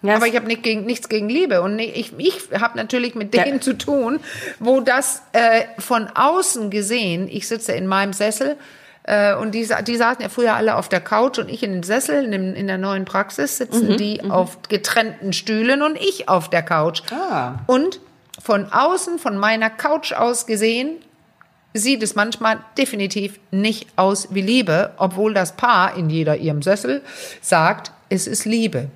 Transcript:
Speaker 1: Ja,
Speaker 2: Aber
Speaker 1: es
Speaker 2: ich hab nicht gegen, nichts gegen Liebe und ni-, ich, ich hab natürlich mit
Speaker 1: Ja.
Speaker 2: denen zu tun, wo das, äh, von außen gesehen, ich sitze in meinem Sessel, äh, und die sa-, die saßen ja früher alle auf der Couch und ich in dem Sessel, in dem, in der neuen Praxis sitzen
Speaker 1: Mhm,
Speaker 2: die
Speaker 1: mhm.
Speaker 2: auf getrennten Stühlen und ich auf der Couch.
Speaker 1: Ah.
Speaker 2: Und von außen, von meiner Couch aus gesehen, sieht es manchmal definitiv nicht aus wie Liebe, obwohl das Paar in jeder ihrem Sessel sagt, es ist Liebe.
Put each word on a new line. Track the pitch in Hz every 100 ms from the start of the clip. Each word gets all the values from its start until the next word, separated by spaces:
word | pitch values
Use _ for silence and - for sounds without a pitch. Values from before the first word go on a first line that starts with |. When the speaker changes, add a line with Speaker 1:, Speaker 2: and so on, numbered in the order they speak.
Speaker 1:
Ja, | 202
Speaker 2:
Aber | 214 233
Speaker 1:
es |
Speaker 2:
ich | 233
hab | 220
nicht | 233
gegen, | 233 220 208
nichts | 233 -
gegen | 214 208
Liebe | 262 359 190
und | 180 208
ni-, | 226
ich, | - 233 -
ich | 330 - - 202
hab | 233 226
natürlich | 226 254 240 226
mit | 208
Speaker 1:
Ja. | 202
Speaker 2:
denen | 254 277
zu | -
tun, | 220 - 285 233 302 - - - -
wo | 226 262
das, | 247 254 277 - -
äh, | 226 233 226 226 -
von | - 233 214
außen | - 269 349 370 254 208
gesehen, | 202 196 240 208 170 190
ich | 214 -
sitze | 226 -
in | 190 190
meinem | 190 202
Sessel, | 190 208 214 269 294 - - - -
äh, | - 208 202 202
und | 220 220
die |
sa-, | 220 -
die | 202 240
saßen | 233 247
ja | 214
früher | - 240
alle | 214 220 110
auf | -
der | 185
Couch | 170 214 254 262
und | -
ich | 226
in | 214
dem | 185
Sessel, | 175 226 269 294 262
in |
dem, | 202 185
in | - 196
der | 190
neuen | 196 196 190
Praxis | 190 202 - 285 -
sitzen | 247 226 214
Speaker 1:
Mhm, | 214
Speaker 2:
die | 208 214
Speaker 1:
mhm. | 196
Speaker 2:
auf | 180 185 - -
getrennten | 202 208 - 220 - 196
Stühlen | 180 - 220 226 277
und | 302 311
ich | 392 381 -
auf | 185 160
der | 170
Couch. | 165 165 156 160 -
Speaker 1:
Ah. | 262 381 220 123 127 -
Speaker 2:
Und | 254 339 381 - _ _ -
von | - 208 202
außen, | - 285 370 349 339
von | 262 196
meiner | 208 220 220
Couch | 220 302 311 311
aus | - 240 240 -
gesehen, | 214 220 233 269 330 - _ _ _ _ _ _
sieht | 220 214 269
es | 214 208
manchmal | 214 226 220 220 - -
definitiv | 269 220 196 208 196 202 _
nicht | 190 214 220 - -
aus | 190 196 -
wie | 185
Liebe, | 190 254 202 160 202 -
obwohl | 190 180 214
das | 208 180 -
Paar | 247 214 185 -
in | 160
jeder | 160 156 151
ihrem | 160 147
Sessel | 143 208 240 277 - - - -
sagt, | - 175 160 160 - - _
es | 190 -
ist | 208 214
Liebe. | 226 226 127 135